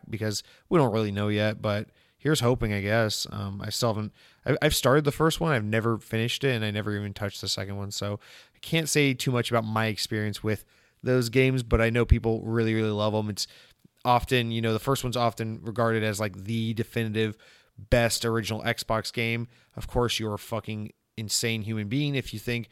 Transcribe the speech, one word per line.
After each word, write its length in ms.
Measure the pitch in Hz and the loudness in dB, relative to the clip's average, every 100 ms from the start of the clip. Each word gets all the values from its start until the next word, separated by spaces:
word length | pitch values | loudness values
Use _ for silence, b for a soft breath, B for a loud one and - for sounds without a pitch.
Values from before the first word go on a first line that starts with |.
| - | -6
because 320 | 107 110 101 - b b | -6 -4 -4 -8 b b
we 100 | 180 | 4
don't 120 | 131 | 4
really 200 | 110 107 | 2 0
know 160 | 101 104 | 0 0
yet, 340 | 104 107 104 | 2 0 0
but 280 | 107 104 110 _ b b | -2 -2 -4 _ b b
here's 220 | 143 151 | 0 2
hoping, 340 | 120 127 113 | 2 2 0
I 80 | 101 | 0
guess. 460 | 98 113 110 - - | 2 2 2 -2 -6
Um, 320 | 104 98 98 | -8 -8 -8
I 60 | 107 | -6
still 240 | - 120 | -2 0
haven't, 180 | 107 107 - b b - | 0 -4 -10 b b -2
I, 100 | - | 0
I've 160 | 151 - | 2 2
started 280 | 120 143 | 4 4
the 80 | 143 | 4
first 280 | - 160 - | 2 2 2
one. 120 | 165 | 0
I've 120 | 131 | 0
never 360 | 104 113 113 113 | 0 0 2 -2
finished 440 | - 110 117 - | -2 -2 -2 0
it, 120 | 139 120 | 0 0
and 100 | 107 | 0
I 60 | |
never 240 | 104 104 104 | -2 -2 -4
even 180 | 104 | -4
touched 260 | 98 101 - | -6 -6 -6
the 80 | 98 | -6
second 300 | - 98 101 | -6 -6 -8
one. 140 | 101 | -8
So 280 | - 101 104 B B B B | -6 -6 -6 B B B B
I 20 | |
can't 280 | - 165 156 | -2 0 2
say 240 | 151 139 | 4 4
too 160 | 127 - | 2 0
much 220 | 123 117 | 0 2
about 120 | 117 | 0
my 240 | 110 110 110 | 0 0 0
experience 560 | 101 - 110 107 101 | -2 -4 -2 -2 -2
with 220 | 110 107 - b b b | -2 -2 -4 b b b
those 260 | 127 127 117 | 0 2 4
games, 320 | 123 131 131 | 4 4 2
but 200 | 117 117 | 2 2
I 100 | 113 | 4
know 120 | 120 | 4
people 380 | 117 120 110 113 | 6 4 4 -2
really, 320 | 113 117 110 | 0 0 2
really 160 | 110 110 | 2 0
love 240 | 104 107 | 0 0
'em. 160 | 107 107 | 0 -2
It's 160 | 101 - B B B _ _ | -4 -8 B B B _ _
often, 460 | 127 123 - 127 117 | 2 2 4 0 2
you 100 | 113 | 0
know, 140 | 113 | 0
the 60 | 110 | 0
first 240 | - 135 | 0 -2
one's 140 | 127 120 | 0 0
often 420 | 117 - 113 110 | 0 0 -6 -6
regarded 420 | 110 107 117 113 | -6 0 2 2
as, 160 | 110 104 | 0 -2
like, 160 | 107 95 98 | -4 -6 -4
the 280 | 113 113 | -2 -2
definitive 640 | 110 113 117 113 107 110 104 b b b - | -2 -2 -2 -2 0 0 -2 b b b -14
best 480 | 101 123 117 - 117 | 2 4 4 2 0
original 380 | 113 98 107 | 0 -2 -4
Xbox 500 | 117 117 - 110 - | -2 -4 -2 -2 -2
game. 340 | - 113 117 117 b b - | -4 -2 -2 -6 b b -14
Of 120 | - | -6
course, 320 | 123 120 - | 0 0 0
you're 140 | 110 | -4
a 60 | 104 | -6
fucking 540 | - 110 - 107 107 - _ - | -6 -8 -6 -8 -10 -16 _ -10
insane 440 | 107 - 117 113 | -4 -2 -2 -2
human 260 | 107 110 101 | -4 -4 -2
being 280 | 131 147 139 | -2 0 -2
if 180 | - | -4
you 60 | 110 | -8
think 280 | 123 120 113 | -4 -4 -6